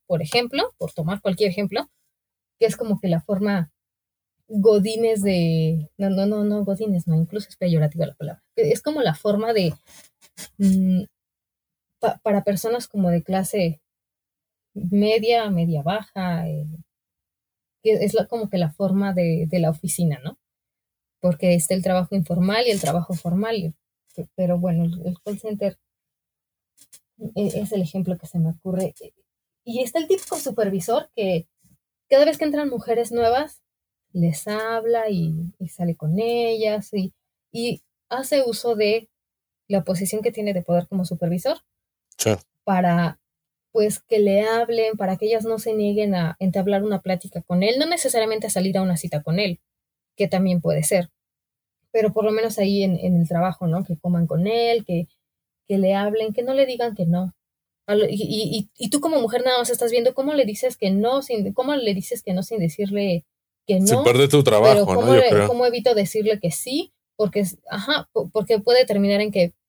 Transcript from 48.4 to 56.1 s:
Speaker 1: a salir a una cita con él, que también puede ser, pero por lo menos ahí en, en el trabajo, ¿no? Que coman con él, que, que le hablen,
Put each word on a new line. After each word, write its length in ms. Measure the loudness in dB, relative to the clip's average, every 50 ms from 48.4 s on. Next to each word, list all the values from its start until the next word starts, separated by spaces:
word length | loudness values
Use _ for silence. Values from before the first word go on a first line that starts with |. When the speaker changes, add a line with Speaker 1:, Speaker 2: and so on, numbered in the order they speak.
| -4
Speaker 1:
a 40 | -4
salir 260 | -2 -2 0 0 0
a 60 | 0 0
una 120 | 0 -2
cita 260 | -2 -4 -4 -6 -6
con 160 | -2 -2 -2
él, 220 | 0 0 -2 -4 -8 _ _ _ _ _ _ _ _ _ _ _
que 140 | -4 -2 0
también 320 | 0 0 2 2 0 0
puede 220 | 0 0 0 0 0
ser, 260 | 0 0 0 0 -2 _ _ _ _ _ _ _ _ _ _ _ _ _ _ _ _
pero 220 | -2 0 0 0 2
por 100 | 0 0
lo 80 | 0
menos 260 | 0 0 -2 -2 -2
ahí 260 | 0 0 0 2 2 0
en, 140 | 0 0
en 200 | 0 0 2 2
el 100 | 2 2
trabajo, 400 | 2 0 0 0 -2 -2 -4 -2
¿no? 160 | -2 -2 -2 -4
Que 140 | -6 -6
coman 300 | -6 -2 -2 0 0 0
con 200 | 0 0 0 0
él, 380 | 0 0 0 2 2 0 0 -2
que, 240 | -2 -4 -4 -4 -6 _ _ _ _ _ _ _ _ _ _ _
que 100 | -2 0
le 160 | 2 2 2 2
hablen, 380 | 2 0 0